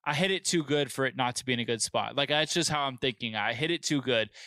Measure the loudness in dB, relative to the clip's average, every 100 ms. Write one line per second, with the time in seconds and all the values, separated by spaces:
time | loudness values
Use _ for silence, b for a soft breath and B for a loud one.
0 | 0 2 2 0 2 0 2 2 2 0
1 | -2 0 -2 -2 -2 0 0 -2 0 -2
2 | -2 -2 0 0 0 0 0 0 -2 -2
3 | -2 -2 -4 -2 -2 0 -2 -2 0 0
4 | 2 2 0 B